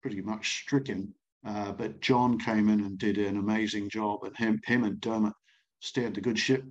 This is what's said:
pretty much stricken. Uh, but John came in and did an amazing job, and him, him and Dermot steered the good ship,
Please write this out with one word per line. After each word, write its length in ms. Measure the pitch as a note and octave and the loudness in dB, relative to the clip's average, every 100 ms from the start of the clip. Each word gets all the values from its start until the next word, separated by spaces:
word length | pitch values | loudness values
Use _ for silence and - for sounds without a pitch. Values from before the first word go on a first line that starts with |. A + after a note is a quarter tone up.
pretty 180 | B2 G2+ | -8 -6
much 400 | G2+ A2 - - | -6 -6 -6 -6
stricken. 520 | - C#3+ - F#2+ G#2 - _ _ | 0 0 0 -4 -6 -12 _ _
Uh, 280 | - G#2 G2+ | -8 -6 -4
but 280 | - A#2+ - | -4 -6 -4
John 380 | - B2+ B2 A2+ | 2 4 6 2
came 300 | A#2 G#2+ G#2+ | 2 4 6
in 120 | G#2 | 4
and 140 | G2+ G2 | 2 -2
did 200 | G#2+ G2 | -2 0
an 200 | G2+ G2+ | 0 0
amazing 500 | G2+ G#2+ G#2+ G#2+ G2+ | 0 0 0 -4 -6
job, 360 | A2 G#2+ G#2 | -4 -4 -4
and 120 | G2+ - | -8 -2
him, 240 | A2+ A2 - | 0 0 2
him 180 | B2 | 2
and 160 | A2 - | 2 -2
Dermot 320 | A#2 A2 G#2+ - _ _ _ _ | -2 2 0 -2 _ _ _ _
steered 340 | - C3+ A#2 | -6 -2 -2
the 60 | G#2 | -2
good 180 | A#2+ A2 | -2 0
ship, 240 | - C3 C3 | 2 0 0